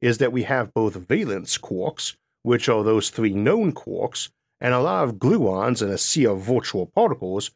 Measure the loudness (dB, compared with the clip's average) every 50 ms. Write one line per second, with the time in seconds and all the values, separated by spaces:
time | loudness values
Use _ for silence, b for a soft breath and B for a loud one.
0 | 0 0 2 2 2 0 0 0 -2 0 0 -2 -2 -2 -2 0 0 0 -2 -4
1 | -4 -2 -2 -2 0 -2 -4 -6 -4 -6 -6 -6 -6 -6 -6 -4 -4 -4 -6 -6
2 | -8 -10 -10 _ _ _ _ _ -2 0 0 2 2 2 2 2 4 4 2 2
3 | 2 0 -2 -2 0 0 0 2 2 2 2 2 2 0 -2 -4 -8 -8 -6 -4
4 | -4 -4 -6 -8 -10 -10 _ _ _ _ _ _ -2 0 2 2 2 0 0 0
5 | 0 -2 -2 0 2 2 2 4 2 2 0 0 0 0 0 0 0 -2 -2 -2
6 | -2 0 2 2 4 4 2 0 0 0 0 0 0 -2 -4 -4 -6 -2 _ 2
7 | 2 2 0 -2 -4 -4 -4 -4 -6 -6 -10